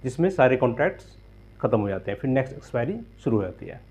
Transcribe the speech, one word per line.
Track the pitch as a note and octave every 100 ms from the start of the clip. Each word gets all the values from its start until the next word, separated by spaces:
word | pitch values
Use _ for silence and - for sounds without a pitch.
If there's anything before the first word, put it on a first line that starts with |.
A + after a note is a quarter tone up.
जिसमें | C3 A#2+ F3
सारे | F#3 B2+ B2+
contracts | B2+ A#2 D3+ - - - - - - -
ख़त्म | B2+ A2+
हो | G2+
जाते | F#2+ -
हैं, | G2+
फिर | C3+
next | C3 C3 -
expiry | - B2 B2+ A3 A3+ -
शुरू | - A2
हो |
जाती | F#2 F2+ -
है। | - -